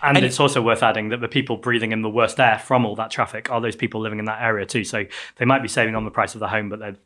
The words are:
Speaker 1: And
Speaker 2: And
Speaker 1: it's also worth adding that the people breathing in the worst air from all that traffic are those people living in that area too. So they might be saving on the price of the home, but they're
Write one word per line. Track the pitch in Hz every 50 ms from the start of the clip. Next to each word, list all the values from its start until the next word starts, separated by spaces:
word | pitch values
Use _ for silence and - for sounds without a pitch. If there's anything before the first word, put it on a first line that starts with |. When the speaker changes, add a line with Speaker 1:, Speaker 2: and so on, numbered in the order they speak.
| -
Speaker 1:
And | 143 139
Speaker 2:
And | 143 135
Speaker 1:
it's | 127 127 -
also | 143 135 - 131
worth | 113 117 113 110 123
adding | 113 107 110 107 107
that | 117 123
the | 120
people | 117 - 139 127 - 117
breathing | 98 - 127 120 113 113 110
in | 113 110 110
the | 107
worst | 107 120 113 110 - -
air | 131 117 110 107
from | - - 131 127 120
all | 104 104
that | 107 110 110
traffic | - - 113 - - 110 - -
are | 123 113
those | 117 113 110
people | - 127 113 - 110
living | 110 107 107 107
in | 107
that | 110 110 110 120
area | 113 110 101 98
too. | - - 117 98
So | - - 107 104 - - - - - -
they | - 123
might | 123 135 135 135
be |
saving | - - 135 113 110 110
on | 110 110
the | 104
price | - 120 104 95 -
of | 110
the | 107 98
home, | 110 107 104 101
but | 101
they're | 107 107 104 98 - _